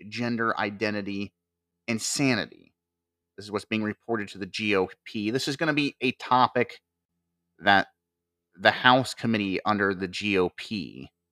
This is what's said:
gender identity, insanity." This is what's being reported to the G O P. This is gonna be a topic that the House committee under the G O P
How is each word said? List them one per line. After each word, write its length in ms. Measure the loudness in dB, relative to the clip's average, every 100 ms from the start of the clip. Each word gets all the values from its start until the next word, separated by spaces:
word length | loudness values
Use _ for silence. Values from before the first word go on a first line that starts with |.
| -10
gender 500 | -6 -4 -2 -2 -2
identity, 760 | -4 -2 -4 -2 -4 -6 -8 _ _ _ _ _ -6
insanity." 880 | -4 -4 0 2 2 -4 -12 -20 _ _ _ _ _ _ -18
This 80 | -8
is 60 |
what's 140 | -8 -2
being 180 | -2
reported 440 | -2 -6 -4 -4 -4
to 100 | -10
the 80 | -10
G 280 | -4 0 2
O 140 | 0 -6
P. 260 | -10 -4 -2
This 180 | -2 -2
is 80 | -2
gonna 180 | 0
be 220 | 0 -2 -2
a 120 | -4
topic 680 | -4 2 4 4 2 -2 -6 _ _ _ _ _ _ _ _
that 340 | 4 4 4 _ _ _ _ _ _ 2
the 160 | 2
House 420 | 6 4 4 2
committee 500 | -4 -2 0 0 -2 0
under 280 | 2 2
the 140 | 0 -6
G 320 | -4 0 2
O 100 | 2
P 640 | -2 -8 -8 -8 -12 -16 _ _